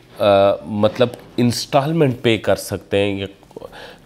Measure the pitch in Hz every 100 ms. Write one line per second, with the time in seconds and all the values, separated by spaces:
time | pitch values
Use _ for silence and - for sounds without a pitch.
0 | _ - 107 98 98 - 78 107 107 -
1 | 120 - - - 120 113 - 147 147 165
2 | 139 117 120 110 - 95 - 98 - 98
3 | 101 98 95 - _ - - - - -